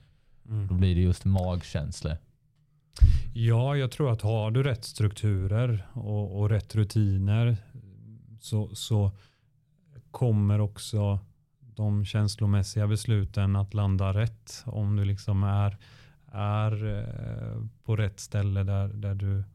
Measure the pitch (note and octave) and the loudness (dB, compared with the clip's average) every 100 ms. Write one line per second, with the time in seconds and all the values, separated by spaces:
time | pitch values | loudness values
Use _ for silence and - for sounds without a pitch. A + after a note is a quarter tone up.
0 | _ _ _ - - A2 G2 F2+ F#2+ F2 | _ _ _ -20 -8 -6 -2 2 4 4
1 | F2+ F2 F#2+ G2 F2+ F2+ - E2+ D2+ - | 4 2 2 2 0 -4 -6 -6 -6 -6
2 | D2+ D#2+ - _ _ _ _ _ _ - | -8 -8 -12 _ _ _ _ _ _ 8
3 | - - - - A#2 A#2 C3 C#3+ B2+ - | 8 8 2 0 2 4 2 0 -2 0
4 | C#3+ A2+ G#2+ A2+ G#2+ A2+ C#3 A#2 - - | 0 2 0 0 0 0 0 -2 -8 -2
5 | G#2+ - G#2+ F#2+ F#2+ G#2+ B2+ A2 - A2+ | -2 0 0 0 0 0 0 -2 -6 -10
6 | G#2 G#2 G#2 G2 G#2 G#2+ - A2 G2+ A2 | -4 -4 -4 0 2 0 0 0 2 2
7 | G2+ F#2+ G2 G#2+ A#2 G#2+ - - G2 G2 | 2 2 2 2 2 0 -4 -20 -20 -20
8 | A2 A2 - A2 - A2 G#2 G#2 - G#2+ | -20 -20 -20 -20 -4 -4 -4 -8 -2 2
9 | G2 G2 - _ _ _ _ _ _ - | 2 -2 -20 _ _ _ _ _ _ -20
10 | - - B2 G#2+ G2+ G#2 G#2+ - - G#2+ | -20 -2 2 4 2 2 0 -4 -6 -2
11 | G#2 G2 - _ _ _ B2 - G#2+ G#2 | 0 -2 -6 _ _ _ -20 -4 -2 0
12 | G2+ A2 G#2 - G#2 G2+ F#2+ - G#2 G#2+ | 0 0 0 0 0 2 0 -2 0 0
13 | - G#2+ F#2+ - G2 G2 G2 G#2 G2+ F#2+ | 0 0 0 -2 0 0 -2 -2 0 0
14 | G2 F#2+ A#2 - - - A#2 G#2+ G2+ G#2 | 0 0 -2 -6 -18 -14 -8 -4 -2 0
15 | G2+ F#2+ - G2 G2+ G2+ G2+ G2 - - | 0 -2 -2 0 2 2 0 -2 -18 -20
16 | - _ - G2+ G#2 G#2 G#2+ G#2+ G#2+ G#2 | -20 _ -14 -6 -2 0 0 -2 -4 -6
17 | - - A2 G#2+ A2 A2 A2 - - G#2+ | -8 -8 -8 -8 -8 -8 -10 -12 -4 0
18 | G#2 G2+ - G#2+ G2+ G2 G2 G2 G2 G#2 | 0 -4 -4 -2 0 0 0 0 -2 -4
19 | G#2 G2 G2 G2 G2 | -4 -2 -2 -2 -4